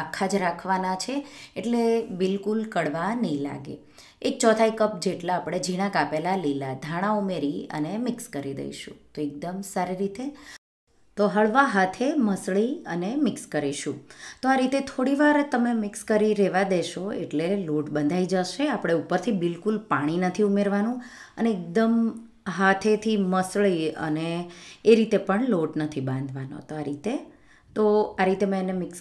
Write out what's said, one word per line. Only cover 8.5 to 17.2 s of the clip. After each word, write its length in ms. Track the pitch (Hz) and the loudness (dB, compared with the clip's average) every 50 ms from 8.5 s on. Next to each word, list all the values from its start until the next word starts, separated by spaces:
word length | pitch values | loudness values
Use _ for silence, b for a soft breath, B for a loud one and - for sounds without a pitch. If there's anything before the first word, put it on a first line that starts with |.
| 135 135 | -8 -8
દઈશું. 420 | 139 139 139 - - - - - - - - | -8 -8 -10 -12 -14 -16 -18 -20 -20 -14 -8
તો 140 | 151 151 143 | -6 -6 -6
એકદમ 360 | 139 143 165 170 185 190 196 - | -6 -8 -8 -8 -8 -8 -8 -6
સારી 300 | - 196 180 175 185 180 202 | -4 -2 -2 -2 -2 -2 -4
રીતે, 200 | 196 196 - 254 285 294 B B B B - _ _ _ _ _ _ _ _ _ _ _ | -4 -4 -6 -8 -8 -10 B B B B -20 _ _ _ _ _ _ _ _ _ _ _
તો 80 | - 208 202 170 | 0 0 2 4
હળવા 320 | 208 214 220 214 269 277 262 214 | 4 4 4 6 4 4 4 4
હાથે 340 | 196 185 185 - - - 285 330 311 233 | 2 2 2 0 0 -2 0 2 2 2
મસળી 440 | 208 196 180 - - 185 196 220 254 302 349 - 160 170 | 2 0 0 -2 0 0 2 2 0 -2 -6 -8 -6 -6
અને 160 | 175 175 196 254 294 294 | -4 -4 -4 -2 0 0
mix 180 | 208 - - - - | 0 0 -4 -6 -6
કરીશું. 480 | - 151 143 139 143 - - 151 127 - - B B B B B B B | -4 -2 -2 -2 -4 -4 -6 -6 -8 -8 -10 B B B B B B B
તો 100 | - 254 | 0 2
આ 60 | 269 254 | 2 4
રીતે 180 | 254 262 269 277 269 - | 2 2 0 0 -2 -2
થોડી 300 | - - 254 269 285 277 | -2 0 0 2 4 4
વાર 180 | 294 294 294 294 285 285 | 6 6 6 4 4 2
તમે 220 | - 240 240 240 240 226 214 | 2 2 2 2 2 0 -2
mix 180 | 208 208 - - - | -4 -6 -6 -2 2
કરી 240 | 220 208 214 214 214 202 | 2 4 4 4 4 4
રહેવા 240 | 196 175 165 185 202 185 | 4 4 4 2 2 2
દેશો 320 | 190 175 165 - - 175 180 202 - - | 2 2 0 -2 -4 -6 -6 -6 -6 -6